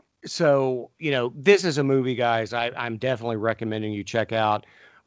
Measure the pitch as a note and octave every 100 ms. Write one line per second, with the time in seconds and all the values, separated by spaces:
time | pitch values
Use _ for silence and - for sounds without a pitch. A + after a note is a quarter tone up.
0 | _ _ - - D#3 C#3 C3 B2+ - _
1 | D#3 C3 B2 C#3+ C3+ G3 F3 C#3+ C3+ C3+
2 | B2+ A#2+ A#2+ A2+ G#2+ A#2+ A#2+ C3 A#2+ A2
3 | B2+ A#2+ A#2 A2 A2+ G#2+ A2 A2 G#2+ G#2
4 | F#2+ A#2 G#2 A2+ G#2+ G#2+ - - - -